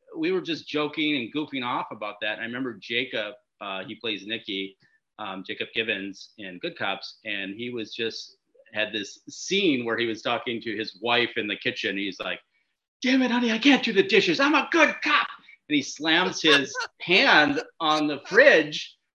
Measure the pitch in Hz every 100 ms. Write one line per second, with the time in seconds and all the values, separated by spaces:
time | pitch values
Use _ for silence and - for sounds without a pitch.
0 | _ 165 160 185 175 147 - 147 151 147
1 | 151 147 113 143 151 135 123 139 - 117
2 | 104 104 107 107 113 123 131 107 - 117
3 | 127 123 104 104 _ - 101 95 95 110
4 | 117 101 98 113 110 98 98 - _ _
5 | _ - 104 95 95 107 107 117 113 101
6 | 98 95 - - 95 90 170 - 107 95
7 | - - 110 104 98 98 120 123 107 -
8 | 113 107 - _ _ _ - 107 107 107
9 | 98 - - - - 190 196 131 120 113
10 | 117 107 127 117 - 113 113 104 107 92
11 | 113 120 117 - 107 98 131 104 107 98
12 | 98 90 92 90 _ _ _ _ _ -
13 | 247 262 254 240 240 220 277 262 - 196
14 | 190 214 190 160 285 302 254 339 294 -
15 | 302 294 - - - - - 147 - -
16 | 156 165 185 - 180 143 131 - 466 -
17 | - 185 269 180 147 143 - - 160 156
18 | 151 139 - 196 285 180 151 156 - -
19 | _